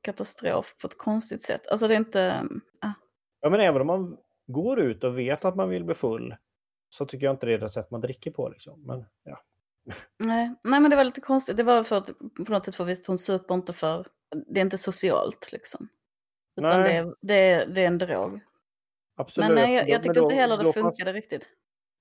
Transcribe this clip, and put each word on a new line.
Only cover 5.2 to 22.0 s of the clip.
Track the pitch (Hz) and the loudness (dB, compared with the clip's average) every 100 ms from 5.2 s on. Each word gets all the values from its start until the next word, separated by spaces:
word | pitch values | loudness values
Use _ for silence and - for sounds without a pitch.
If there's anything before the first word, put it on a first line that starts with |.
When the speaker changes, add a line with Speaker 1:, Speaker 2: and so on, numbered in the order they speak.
| 123 151 185 | -4 -2 -2
Speaker 2:
att | 185 | -2
man | 190 | -4
vill | 180 | -4
bli | 170 - | -6 -4
full, | 120 113 - 113 _ _ _ _ _ | -4 -4 -8 -14 _ _ _ _ _
så | - 143 | -10 -10
tycker | 131 139 | -4 -2
jag | 135 | -2
inte | 120 | -2
det | |
är | 110 | -2
det | 107 | -2
sätt | 117 - | -8 -10
man | 117 | -8
dricker | 123 - 165 | -8 -8 -12
på, | 156 127 | -8 -8
liksom. | - - 160 135 | -10 -20 -20 -14
Men, | 127 110 _ | -14 -14 _
ja. | - 139 _ _ _ _ - - - _ | -20 -20 _ _ _ _ -20 -20 -20 _
Speaker 1:
Nej. | 226 226 240 247 | -4 -2 -2 -6
Nej, | 226 277 | 0 4
men | 294 | 6
det | 277 | 6
var | |
lite | 254 269 | 4 0
konstigt. | - 269 - 214 | 0 0 0 0
Det | |
var | 233 233 | 4 4
för | 226 202 | 4 -2
att, | 196 - - - - | -2 -14 -16 -12 -4
på | |
något | 208 190 | -2 -4
sätt, | - | -6
för | 175 | -4
visst, | 180 - | -4 -4
hon | 180 | -2
super | - 185 - 180 | 0 -2 -2 -4
inte | 180 | -4
för, | 170 160 165 185 _ _ 151 - | -4 -4 -4 -8 _ _ -12 -4
det | 175 | -2
är | 190 | 0
inte | 190 | 0
socialt, | - 180 190 - - - - | -4 -2 0 2 0 -6 -14
liksom. | - - - - _ _ _ _ _ _ - | -14 -14 -14 -16 _ _ _ _ _ _ -2
Utan | 156 180 | 2 4
Speaker 2:
Nej. | 190 | 4
Speaker 1:
det | 170 | 2
är, | 170 - | -2 -8
det | 196 202 190 | 2 6 6
är, | 165 - | 6 2
det | 180 | 2
är | 175 | 2
en | 175 | 2
drog. | 175 101 104 202 _ _ _ _ _ _ _ - | 0 -2 -4 -6 _ _ _ _ _ _ _ -10
Speaker 2:
Absolut. | - - 214 | -8 0 4
Speaker 1:
Men | - | 6
nej, | 247 247 | 6 4
jag, | - | 2
Speaker 2:
Då, | |
Speaker 1:
jag | 233 | 2
Speaker 2:
men | |
Speaker 1:
tyckte | - - | 2 4
Speaker 2:
då, | 294 | 4
Speaker 1:
inte | 269 | 4
heller | 240 214 | 2 2
det | |
Speaker 2:
då | 160 | 2
fanns, | 180 214 | 2 -2
Speaker 1:
funkade | - 185 | -2 -6
riktigt. | 202 214 143 - _ _ _ _ _ | -8 -8 -12 -12 _ _ _ _ _